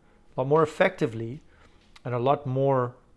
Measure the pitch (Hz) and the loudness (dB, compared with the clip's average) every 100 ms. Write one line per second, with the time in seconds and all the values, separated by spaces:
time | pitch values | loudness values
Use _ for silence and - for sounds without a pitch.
0 | _ _ _ - 135 156 156 - 190 190 | _ _ _ -6 2 2 2 2 0 0
1 | 147 110 113 143 - _ _ _ _ - | -4 -4 -10 -12 -18 _ _ _ _ -14
2 | 127 120 123 151 131 131 139 135 123 - | -6 0 2 0 -2 0 2 2 0 -6
3 | _ | _